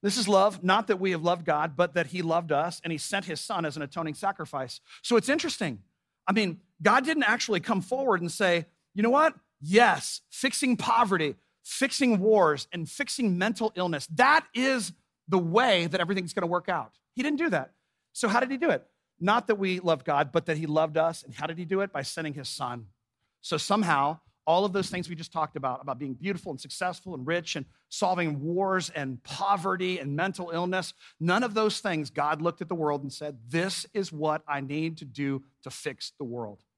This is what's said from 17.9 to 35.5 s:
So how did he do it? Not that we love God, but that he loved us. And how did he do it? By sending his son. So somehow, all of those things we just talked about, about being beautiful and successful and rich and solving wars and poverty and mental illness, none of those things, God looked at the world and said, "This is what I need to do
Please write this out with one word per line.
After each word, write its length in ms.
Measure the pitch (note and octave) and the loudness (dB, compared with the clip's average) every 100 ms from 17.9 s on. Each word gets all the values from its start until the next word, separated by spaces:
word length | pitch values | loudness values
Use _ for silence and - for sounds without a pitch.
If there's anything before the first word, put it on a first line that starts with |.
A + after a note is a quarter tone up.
| _ _ | _ _
So 160 | - A3+ | -4 2
how 120 | A3 | 2
did 100 | B3+ | 2
he 60 | C4+ | 0
do 140 | E4 | 0
it? 160 | D3+ - _ _ _ | 0 -2 _ _ _
Not 300 | F3 A3 A3+ | 2 2 2
that 80 | G#3+ | 0
we 240 | G3 F#3 | 0 0
love 240 | F3+ D#3+ | 0 0
God, 280 | - C#3+ D3 | 0 0 2
but 140 | E3+ E3 | -2 -2
that 100 | D#3 | -4
he 100 | D#3+ | 0
loved 300 | D3+ D#3+ D3+ | 0 0 2
us. 260 | D#3+ E3 | 0 -2
And 120 | C3+ | -14
how 120 | A#2+ D3+ | -10 -8
did 120 | E3 | -8
he 60 | |
do 160 | F3 F#3+ | -4 -2
it? 120 | G3 | -2
By 100 | D3+ | -4
sending 320 | C3+ - D#3+ | -8 -6 -8
his 140 | D3 B2+ | -8 -10
son. 380 | - B2+ A#2+ G#2+ _ _ _ _ _ | -8 -6 -8 -14 _ _ _ _ _
So 140 | - D#3+ | -4 -4
somehow, 640 | - G3+ F#3 D3 C#3 D#3+ _ _ - | 0 2 4 4 2 -2 _ _ 2
all 180 | E3+ | 4
of 80 | G3+ | 4
those 160 | F#3+ F#3+ | 0 -2
things 200 | F3+ E3+ | -4 -8
we 60 | |
just 180 | E3+ D#3+ | -10 -8
talked 240 | - D#3 - | -4 -4 -4
about, 240 | C3+ B2+ | -4 -6
about 160 | C3+ B2 | -8 -8
being 160 | C#3 | -8
beautiful 360 | B2+ F3 F#3 - | -6 -6 -6 -8
and 100 | C3+ | -12
successful 540 | C#3+ - F#3 E3+ - | -12 -6 -4 -6 -12
and 120 | E3 B2+ | -10 -2
rich 280 | F3 E3 | -2 -2
and 120 | D3+ C3+ _ _ | -8 -8 _ _
solving 520 | - F#3+ F3+ E3+ D3 | -2 0 2 0 -2
wars 500 | D3 F3 G3 F#3 E3 | -2 0 0 0 -2
and 320 | D#3+ C#3 B2+ | -6 -6 -8
poverty 760 | - C#3 G3 G3+ F3 F#3 F#3 F3+ | -12 -6 0 0 0 -2 -2 -2
and 180 | C#3 C#3+ | -4 -2
mental 340 | F#3 F#3 F3 | -2 -2 -4
illness, 440 | E3 F3+ F#3 F3 - - _ | -2 0 -2 -4 -12 -20 _
none 220 | E3 G#3+ | 2 2
of 120 | A#3+ | 2
those 260 | G#3+ G#3+ G#3 | 2 2 0
things, 300 | G#3 E3 D3 | -2 -2 -4
God 300 | - D3 D#3 | -2 -2 0
looked 220 | E3 E3 | -2 -2
at 60 | E3 | -6
the 60 | |
world 280 | F3 D3+ D3 | -2 -2 -2
and 100 | C#3 | -4
said, 260 | - D3+ C3+ A#2 | -10 -12 -12 -4
"This 380 | D#3+ F#3 F#3 - | -2 0 -4 -6
is 180 | G#3+ F#3+ | -6 -6
what 320 | D#3 D3+ D#3 - | -2 -2 -2 -2
I 120 | C#3+ | -6
need 360 | C3+ D3 D#3+ D#3+ | -4 -4 -4 -6
to 60 | |
do 400 | C#3+ A#2 C#3 C3+ C#3 | -14 -6 -4 -4 -6